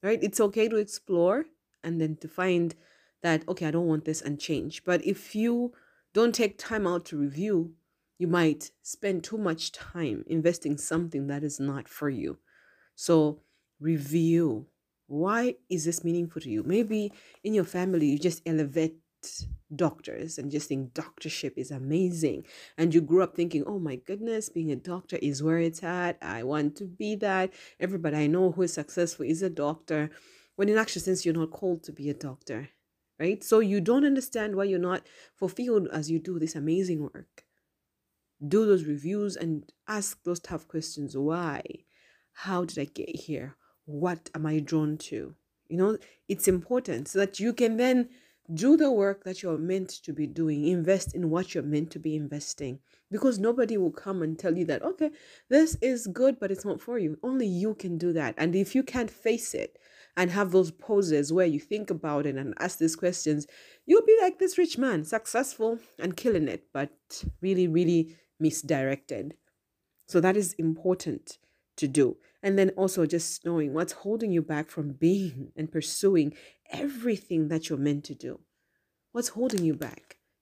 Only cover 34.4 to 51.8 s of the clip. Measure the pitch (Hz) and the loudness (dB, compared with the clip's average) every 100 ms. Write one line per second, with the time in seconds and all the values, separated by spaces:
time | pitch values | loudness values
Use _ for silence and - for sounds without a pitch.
34.4 | 214 190 196 185 180 185 - - - _ | -4 -2 0 0 0 -2 -6 -20 -20 _
35.4 | 190 - 247 220 180 - 147 165 160 175 | -6 -4 0 2 2 -4 -2 -2 -2 -4
36.4 | 160 160 147 175 185 160 147 - - - | -4 -2 0 0 0 -2 -4 -10 -20 -20
37.4 | _ _ _ _ _ _ _ _ _ _ | _ _ _ _ _ _ _ _ _ _
38.4 | 147 196 220 190 156 147 151 208 208 - | 0 2 4 4 2 -4 -4 -2 -4 -4
39.4 | 165 151 - _ - 214 196 - - 175 | -4 -4 -6 _ -8 -6 -6 -8 -6 -6
40.4 | - 165 - 160 156 - 139 135 143 170 | -6 -10 -8 -8 -8 -8 -8 -2 -2 0
41.4 | 170 139 - - _ _ _ _ _ - | -2 -6 -10 -16 _ _ _ _ _ -14
42.4 | 185 180 175 - 139 - - 156 - 147 | -4 -2 -2 -4 -8 -6 -10 -10 -8 -8
43.4 | 135 - _ _ - 147 180 170 - 160 | -8 -16 _ _ -12 -4 -4 -4 -10 -6
44.4 | 156 156 143 160 151 156 - 110 69 - | -2 -2 0 0 0 -4 -8 -10 -10 -16
45.4 | _ _ _ 165 196 214 - _ - 202 | _ _ _ 0 2 0 -6 _ -6 0
46.4 | - 185 165 247 254 120 147 190 196 196 | 2 2 0 -4 -2 -6 -2 0 0 0
47.4 | 220 233 233 226 254 254 240 - _ _ | -2 2 2 4 4 4 2 -6 _ _
48.4 | - 160 240 311 294 226 196 196 190 185 | -10 0 6 8 6 4 2 0 -8 -8
49.4 | 190 156 165 190 185 - - 147 147 - | -4 -2 0 -2 -4 -10 -10 -4 -4 0
50.4 | 160 147 147 180 160 190 - - 170 165 | 0 2 2 2 4 2 2 -4 0 0
51.4 | 185 175 147 151 | -2 -4 -2 -2